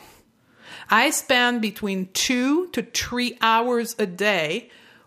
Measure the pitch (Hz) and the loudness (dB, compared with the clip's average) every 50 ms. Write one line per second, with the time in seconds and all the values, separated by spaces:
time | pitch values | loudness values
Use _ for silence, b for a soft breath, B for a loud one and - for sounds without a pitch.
0 | B B B B B _ _ B B B B B B B B B B B - 220 | B B B B B _ _ B B B B B B B B B B B 4 4
1 | 254 311 294 - - - 269 247 247 240 240 240 220 208 196 - 214 202 196 190 | 4 4 0 -2 0 2 2 4 4 2 2 0 -2 -2 -4 -4 -4 -4 -2 -4
2 | 185 185 - - - - 254 247 247 269 294 339 370 359 - 247 - - - - | -4 -4 -4 -2 0 0 0 0 2 2 2 0 0 -2 -4 -6 -6 -4 -6 -6
3 | - - 240 247 247 240 - - - 226 226 226 233 247 247 233 233 226 - - | -6 -4 -4 -2 -2 -2 -2 0 2 2 4 2 2 2 0 0 -2 -4 -4 -4
4 | 214 185 175 175 202 208 202 175 156 151 170 233 - b b b b b b b | -4 -4 -4 -2 0 0 0 0 0 -2 -4 -6 -8 b b b b b b b
5 | b | b